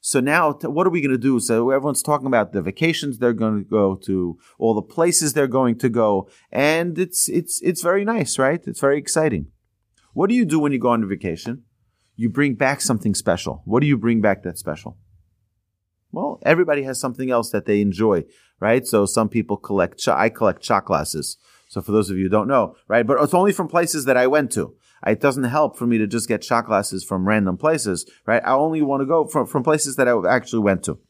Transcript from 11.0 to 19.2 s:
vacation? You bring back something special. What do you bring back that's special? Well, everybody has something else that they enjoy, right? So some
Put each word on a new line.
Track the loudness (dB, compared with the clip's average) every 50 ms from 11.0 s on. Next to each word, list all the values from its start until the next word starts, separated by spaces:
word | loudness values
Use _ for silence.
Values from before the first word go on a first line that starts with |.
| 0 -2
vacation? | -4 -4 -4 -6 -6 -6 -6 -10 -10 -10 _ _ _ _ _ _ _ _ _ _ _
You | -4 -4 -2
bring | 0 0 0 0 0
back | 0 0 0 0 -2
something | 0 -2 -2 0 0 -2
special. | -2 -2 0 -2 -2 -2 -2 -8 -10 -10 -6
What | 0 0 2
do | 2 2
you | 0 0
bring | 0 0 0 2
back | 2 2 0 0 -4
that's | -10 -10 -8
special? | -10 -10 -10 -10 -12 -18 -18 _ _ _ _ _ _ _ _ _ _ _ _ _ _ _ _ _ _ _ _ _ _ _
Well, | -10 -6 -6 -6 -8 -4 0
everybody | 2 2 2 2 0 0 -2 -2
has | -6 -8 -6
something | -6 -6 -6 -6 -4 0
else | 0 0 0 0
that | -4 -4 0
they | 2 2 2
enjoy, | 2 0 0 2 2 4 4 2 0 -4 _ _ _ _ _ _
right? | 0 2 2 2 0
So | 2 2 2 2
some | 2 2 0